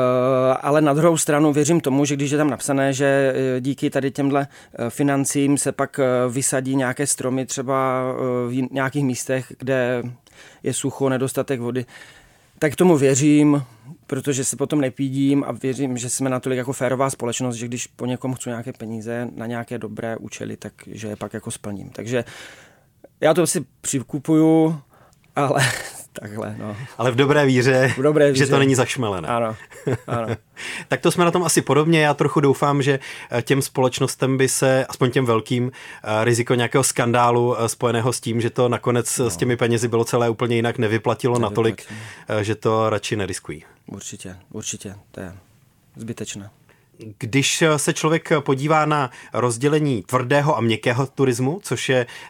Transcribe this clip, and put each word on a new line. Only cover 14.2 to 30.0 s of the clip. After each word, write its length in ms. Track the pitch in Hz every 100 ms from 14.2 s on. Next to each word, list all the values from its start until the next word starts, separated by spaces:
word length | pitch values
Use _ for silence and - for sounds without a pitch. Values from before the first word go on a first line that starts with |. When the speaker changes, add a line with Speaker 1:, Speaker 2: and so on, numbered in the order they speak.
| 147 131
Speaker 1:
se 120 | 127 117
potom 240 | 139 151
nepídím 640 | 131 - 135 135 139 139 131
a 60 |
věřím, 440 | 117 131 123 139 123
že 120 | 120
jsme 200 | - 135
natolik 260 | 127 131 127
jako 160 | 127
férová 380 | 135 123 127 135
společnost, 440 | - 120 117 127 117
že 120 | 120
když 180 | 120 -
po 200 | - 123
někom 280 | 123 131
chci 140 | 127 123
nějaké 240 | 117 120
peníze 560 | - 110 113 110 120 120 -
na 100 | 113
nějaké 320 | 120 117 117
dobré 380 | 107 107 113 113
účely, 400 | 113 - 110 110
tak 160 | 107 - -
že 220 | 107 110
je 80 | 104
pak 180 | 107
jako 160 | 110 117
splním. 400 | - 104 98 95
Takže 340 | - 107 123 117 - - - - _ _ _ - -
já 140 | 151
to 120 | 165 160
si 180 | - 135 _
přikupuju, 1000 | - 139 - 147 160 156 160 160 160 156 - _ _ _ _ -
ale 280 | 139 139 127 - -
<laughs> 220 | - - -
takhle, 340 | 107 107 104 110
no. 180 | 107 104 135 -
Speaker 2:
Ale 120 | 123
v 40 | 117
dobré 300 | 139 151 139
víře, 460 | 127 127 127 131 131
Speaker 1:
V 40 |
dobré 240 | 143 147 143
Speaker 2:
že 60 |
Speaker 1:
víře. 140 | 135 143
Speaker 2:
to 120 | 139
není 160 | 139
zašmelené. 540 | 131 120 139 110 92 78
Speaker 1:
Ano, 280 | 120 110 110 - - - -